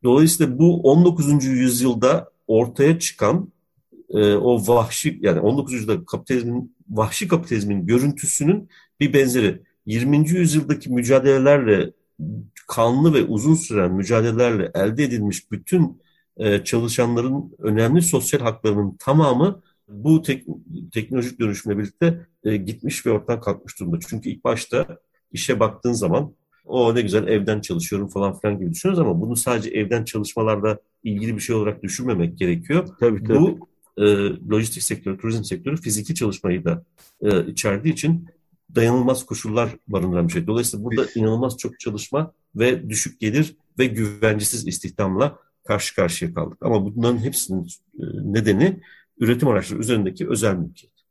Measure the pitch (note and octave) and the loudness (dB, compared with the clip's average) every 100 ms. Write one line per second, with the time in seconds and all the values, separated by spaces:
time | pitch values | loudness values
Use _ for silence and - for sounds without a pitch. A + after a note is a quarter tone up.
0 | B2 C3 D#3+ - C#3+ B2+ E3 E3+ C3+ D#3 | 4 6 6 4 0 4 4 6 6 8
1 | F3 E3+ C#3+ D3 C3 B2+ B2+ A#2+ B2+ A#2 | 6 4 2 2 2 2 2 2 0 2
2 | B2 E3 - _ - A2 A#2+ - C#3 E3 | 2 2 -2 _ 0 2 2 2 2 2
3 | - - G#2 E3 G3 _ _ _ _ _ | -2 -2 0 0 -4 _ _ _ _ _
4 | - - G#2 G2+ B2 A#2+ G2+ A#2+ A2+ - | -6 0 2 4 2 2 4 2 2 -2
5 | D3+ - G2+ E2+ G#2 C3+ C3+ B2+ G#2 G2 | -6 -2 0 2 2 0 -2 -6 -4 -4
6 | E2+ - - B2+ A#2+ A#2+ - _ _ G#2+ | -4 -12 -4 -4 -2 -6 -8 _ _ -2
7 | A2 - F#3+ E3+ E3+ A2+ G2+ G2+ F2 A#2+ | -2 -2 -2 -2 0 -4 -2 -2 2 2
8 | C#3+ C#3 - - C#3+ G#3 - _ _ _ | 2 -2 -4 -2 2 0 -2 _ _ _
9 | D3 C#3 C3+ B2 G#2 E2 _ _ - A2 | 2 4 4 4 2 0 _ _ -6 -2
10 | B2 D3 D#3 F3+ E3+ D3+ C#3 D3+ - B2 | 2 2 4 2 2 2 0 -4 -2 -2
11 | A#2 C3 C3 C3+ C3 C#3+ A#2+ G2 D2 - | 4 4 6 4 6 4 6 2 2 -6
12 | _ _ - A2 - - _ - A#2 B2+ | _ _ -10 -10 -14 -20 _ 0 2 4
13 | D#3+ D#3+ - A2 C3 D#3+ - G#2+ F2+ F#2 | 4 4 2 0 2 2 2 0 0 0
14 | G2 A#2 A2+ A2+ A#2+ A2+ F#2 E2+ G2 A2+ | 0 2 2 2 2 2 -2 -2 -2 0
15 | C#3+ A#2+ G#2 F#2+ _ G#2+ - F3+ C#3+ - | -2 -2 -4 -4 _ -12 0 2 2 -2
16 | _ _ _ _ G#2+ G2+ - A#2 A#2 A#2 | _ _ _ _ 0 0 0 -2 -2 0
17 | A#2+ A#2+ B2 C#3 - - A2 G#2+ A2+ D#3 | 0 2 -2 -4 -6 -8 -2 2 4 4
18 | E3+ C3+ A2+ - A#2 A2+ A2 G#2 G2+ - | 4 0 0 -2 -2 -2 -2 0 -2 -4
19 | - D3 D3+ B2 F3 G3 _ _ _ G#2 | 0 4 4 4 2 0 _ _ _ -6
20 | C3 D#3+ D#3+ C3 - - - - - A2+ | 2 2 2 -6 -6 -14 -14 -16 -8 -8
21 | G#2+ B2+ A#2+ - A2+ G2+ A2 G2+ G#2 _ | -4 -4 -4 -4 -4 -4 -4 -4 -4 _
22 | E3+ E3 - _ G#2+ G#2 F#2+ G#2+ A#2+ - | 0 0 -8 _ -4 -4 -4 -8 -8 -6
23 | - G#2+ - A#2 G#2+ G2 - - F#2 E2+ | -2 -2 -2 -6 -4 -8 -8 -12 -6 -6
24 | - A2+ - - A#2+ A2+ - A#2+ D#3+ - | -6 -10 -8 -6 -4 -4 -2 -4 -4 -8
25 | _ _ _ D#3+ - A#2+ A2 - B2 A#2 | _ _ _ -10 -4 0 0 -2 -4 -2
26 | F#2+ F#2+ D3+ _ _ _ _ B2+ A#2 A#2 | 0 0 -2 _ _ _ _ 0 2 2
27 | A2 G2+ G2+ G#2+ G2+ G#2+ G#2 E2+ E2 G2+ | 0 0 2 0 0 -4 -4 -6 -4 -6
28 | G2+ G2 G2 F#2+ G#2+ G2+ F#2 E2 F#3 F#3 | -6 -4 -4 -2 -4 -4 -6 -4 -2 0
29 | C#3 E2+ A2 A#2 - A#2+ G#2+ - G2+ A#2 | 0 0 -2 -4 -2 -2 -2 -4 -2 -2
30 | A2+ A2 G#2 - A2 G#2+ G#2 G#2 _ _ | -4 -6 -6 -2 0 0 0 -4 _ _
31 | A2+ G2+ A2 A2 - A2+ G#2 G2+ G2 - | -6 -4 -4 -6 -2 -2 -2 -4 -8 -8
32 | B2 G2+ E2+ E2+ F2+ F2 - D#3 F#3 - | -4 -2 -2 -2 -2 -2 0 -2 -2 0
33 | A#2+ G#2 G#2+ A2+ E3 E3+ - _ _ - | 0 0 2 4 4 2 -12 _ _ 0
34 | G#2 G2+ G2+ - G#2+ G#2+ A2+ - - G#2 | 2 4 0 -4 -2 -2 -2 -6 -6 -6
35 | - F#2+ A2+ A2+ G#2 F2+ F2+ D#3 A#2+ G#2 | -8 -6 -4 -6 -6 -8 -6 -6 -4 -6
36 | G#2 E3 A2 F#2+ G2+ F2+ E2+ E2+ - _ | -6 -4 -4 -4 -4 -2 -2 -4 -8 _
37 | _ _ G#2 G2 E2+ E2 A2+ G2+ C#3+ E3 | _ _ 0 0 0 -4 -4 -2 -2 -2
38 | D3+ E3+ - _ _ _ _ - A#2 B2 | 0 -2 -4 _ _ _ _ 0 2 4
39 | B2+ B2+ - - A2+ A2 B2 - - G2 | 2 0 -4 -10 -4 -2 -2 -6 -6 -4
40 | F2+ F2 E2+ F2 E2+ A2 A2+ G#2 A2+ A#2 | -2 0 0 -2 -2 -2 -2 -4 -4 -2
41 | - A#2 A2 A2+ B2+ B2 A#2+ - - G#2 | -2 0 0 0 -2 -4 -10 -8 -10 -8
42 | - C#3 E3 _ _ G2+ A#2+ A#2+ A2+ G#2 | -6 -4 -4 _ _ 0 0 0 -4 -6
43 | - - A2 B2 D#3 - _ - C3 A2 | -6 -4 -2 0 -2 -4 _ -2 -2 0
44 | G#2+ G#2 A2 G#2+ G#2 A#2 - F2 F2+ - | -6 0 0 0 -2 -6 -8 -8 -10 -4
45 | G2 F#2+ C#3+ - _ _ _ G#2 - - | -2 0 -2 -4 _ _ _ -4 -4 -2
46 | F#2 - E2+ E2+ D#2+ - - A2+ G2 A2 | -2 -2 -6 -6 -8 -6 -2 0 -2 -2
47 | A#2 A#2+ A2+ - - F#2+ E2+ - _ - | -2 0 -4 -6 -6 -6 -8 -16 _ -14
48 | - - G2+ G#2 A2+ G2 F3 F#3+ - - | -12 -8 -4 0 2 4 2 0 -12 -20
49 | _ _ A2+ A#2+ C#3+ G#2 - G#2+ A2 A#2 | _ _ 0 2 2 0 -2 -6 -2 0
50 | F#2+ - F3 A2+ G#2+ F#2+ E2 - _ _ | -2 -4 -4 -2 0 -2 -6 -10 _ _
51 | _ | _